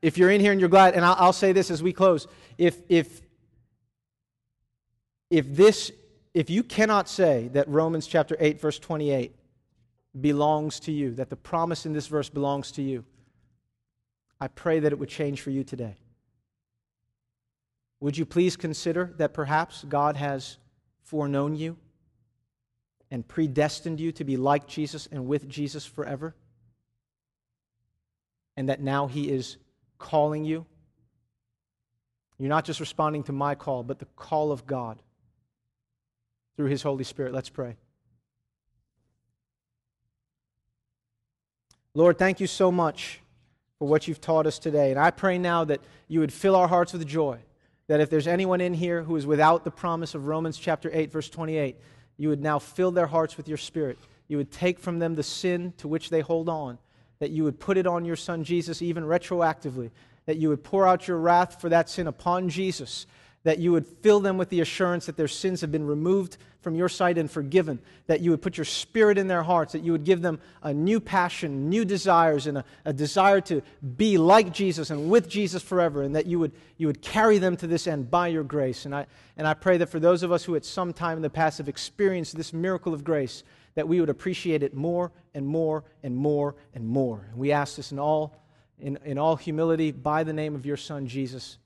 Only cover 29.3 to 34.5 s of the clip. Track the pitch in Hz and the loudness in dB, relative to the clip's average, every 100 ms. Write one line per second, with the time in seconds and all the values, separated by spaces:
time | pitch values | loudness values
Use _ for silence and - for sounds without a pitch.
29.3 | 135 123 - _ _ _ _ - 156 151 | -4 -6 -14 _ _ _ _ -2 0 2
30.3 | 151 156 160 165 _ _ _ _ _ _ | -2 -4 -6 -8 _ _ _ _ _ _
31.3 | _ _ _ _ _ _ _ _ _ _ | _ _ _ _ _ _ _ _ _ _
32.3 | _ 135 151 156 151 151 - 151 151 143 | _ -2 -2 -2 -8 -8 -2 -2 -2 -6
33.3 | 139 143 139 - 131 120 135 - _ - | -4 -4 -4 -6 -6 -6 -12 -12 _ -6
34.3 | 156 151 | -2 -2